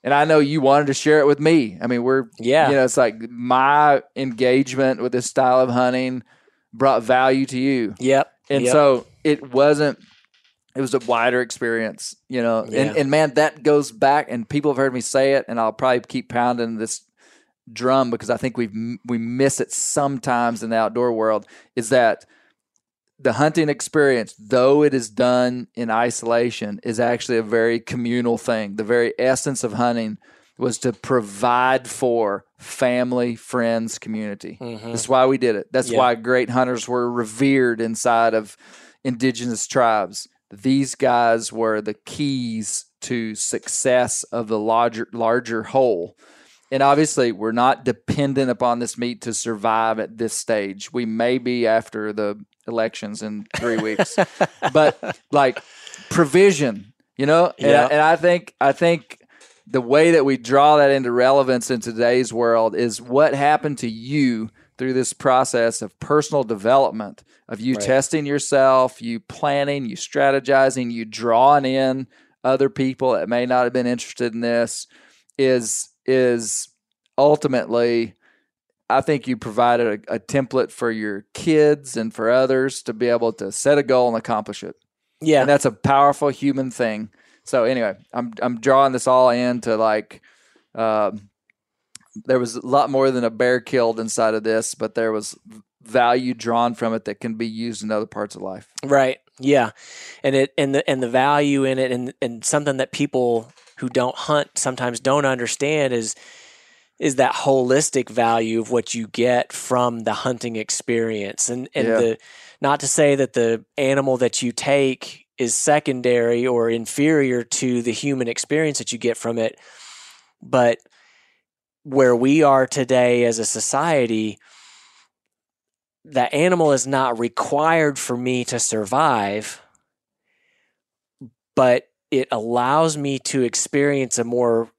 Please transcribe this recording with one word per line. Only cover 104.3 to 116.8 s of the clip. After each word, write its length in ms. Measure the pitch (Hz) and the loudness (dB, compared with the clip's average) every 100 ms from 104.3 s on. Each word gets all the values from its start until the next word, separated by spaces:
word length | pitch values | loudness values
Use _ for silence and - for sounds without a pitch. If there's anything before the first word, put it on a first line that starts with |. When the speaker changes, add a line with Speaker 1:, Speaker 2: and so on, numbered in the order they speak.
| 151 - - | -2 -2 -6
Speaker 2:
sometimes 420 | 135 131 123 117 | -6 -4 -6 -2
don't 260 | 131 143 139 | 0 2 0
understand 640 | 127 120 - 143 151 135 | -2 -4 -4 -2 0 0
is, 240 | 123 110 - - - - _ _ _ _ _ | -2 -6 -10 -16 -20 -20 _ _ _ _ _
is 160 | 151 131 | -4 0
that 180 | 127 | 0
holistic 720 | - - 135 123 131 156 139 123 | 0 0 2 4 2 2 -2 -4
value 520 | 110 117 117 113 113 | 0 2 2 0 -4
of 80 | 107 | -2
what 220 | 120 110 | -2 -2
you 140 | 117 107 | -8 -8
get 440 | - 120 123 - | -2 0 0 -2
from 500 | - - 127 123 117 | -10 -2 0 0 -2
the 120 | 113 | -6
hunting 420 | 107 131 120 123 113 | -4 -4 -6 -6 -8
experience. 920 | 110 - - 117 113 110 101 - - | -6 -8 -4 -2 -2 -4 -8 -6 -6
And, 180 | 123 131 | -6 -6
and 140 | - 117 | -4 0
Speaker 1:
Yeah. 100 | 113 | 2
Speaker 2:
the, 200 | 117 110 - - - _ | 0 -2 -10 -20 -20 _
not 180 | 139 143 | -2 0
to 60 | 139 | 0
say 280 | - 147 139 | 2 2 4
that 180 | 131 | 0
the 320 | - 117 113 - - | 0 0 -2 -6 -4
animal 400 | 135 139 139 127 | 0 0 0 0
that 240 | 123 - | 0 0
you 100 | 123 | -6
take 720 | 113 - 139 135 131 - - _ _ | -4 0 2 2 -2 -12 -20 _ _
is 160 | 123 - | -4 -2
secondary 880 | - 151 151 127 123 120 117 120 127 | 2 0 0 -2 0 2 2 0 0
or 240 | 120 117 | 0 0
inferior 720 | 113 | -2